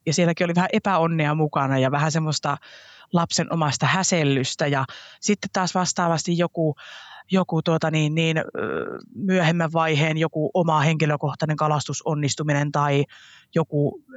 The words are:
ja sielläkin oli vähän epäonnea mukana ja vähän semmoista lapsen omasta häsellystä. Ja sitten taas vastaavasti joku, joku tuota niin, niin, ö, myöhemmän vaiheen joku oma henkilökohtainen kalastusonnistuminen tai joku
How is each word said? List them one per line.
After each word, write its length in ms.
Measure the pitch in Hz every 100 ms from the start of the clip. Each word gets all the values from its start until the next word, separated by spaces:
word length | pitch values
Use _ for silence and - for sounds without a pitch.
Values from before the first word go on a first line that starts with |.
| -
ja 80 |
sielläkin 300 | 151 175 165
oli 100 | 175
vähän 140 | 175 185
epäonnea 640 | 214 202 180 165 165 147
mukana 440 | 151 151 151 135 135
ja 120 | 131
vähän 220 | 143 156
semmoista 440 | 156 156 143 147 139 - - - - -
lapsen 400 | 175 170 - 160
omasta 340 | 165 151 131 139
häsellystä. 800 | 180 185 175 147 135 131 - 147
Ja 180 | 143 135 - - -
sitten 300 | - 208 -
taas 220 | 202 180
vastaavasti 640 | 190 180 - 170 165 - 170
joku, 360 | 170 - 160 143 - - - - -
joku 320 | 190 180 160
tuota 280 | 170 160 160
niin, 240 | 156 151
niin, 240 | 160 160 160
ö, 60 | - - 92 73 57 - -
myöhemmän 580 | - 190 185 160 170 165
vaiheen 460 | 165 160 151 160 156
joku 320 | 160 156 151
oma 260 | 185 165 156
henkilökohtainen 760 | 147 160 156 147 147 131 156 151
kalastusonnistuminen 1160 | 151 147 - 143 - 151 143 - 151 143 147
tai 320 | 147 143 143 143 - - - _
joku 500 | 165 160 147 143 - -